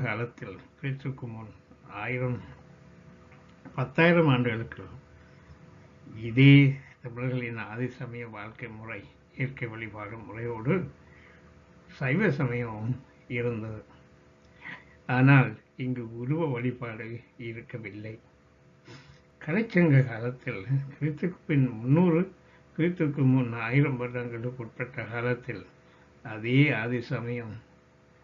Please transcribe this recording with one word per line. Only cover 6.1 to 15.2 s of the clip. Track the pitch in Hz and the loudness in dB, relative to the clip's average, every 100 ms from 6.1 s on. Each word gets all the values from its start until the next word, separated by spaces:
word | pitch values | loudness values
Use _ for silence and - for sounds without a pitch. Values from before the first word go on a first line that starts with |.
| 110 113 | -12 -2
இதே | 117 139 139 139 135 - - | 8 10 12 10 4 -8 -16
தமிழர்களின் | 123 117 127 123 120 117 | -14 -6 -4 -4 -6 -8
ஆதி | 104 113 123 | -8 -6 -8
சமய | 123 120 120 117 | -8 -12 -12 -14
வாழ்க்கை | 107 104 110 117 | -12 -14 -14 -14
முறை, | 107 110 104 - - _ | -12 -12 -14 -16 -20 _
இயற்கை | - 131 - 120 | -6 -6 -6 -10
வழிபாடு | 110 110 107 101 113 | -8 -12 -10 -12 -12
முறையோடு | 101 107 120 113 117 180 139 - - - - - - - - - - | -14 -10 -8 -4 0 0 -2 -12 -20 -20 -20 -20 -20 -20 -20 -20 -20
சைவ | - 131 165 214 | -6 -2 2 2
சமயமும் | 139 123 120 117 107 110 135 - _ - | 2 -2 -2 -6 -6 -6 -6 -8 _ -8
இருந்தது. | 120 120 110 110 107 - - - _ _ _ _ - - - - - - | -4 -2 -4 -8 -10 -16 -20 -20 _ _ _ _ -20 -18 -18 -20 -14 -2
ஆனால் | 127 | 4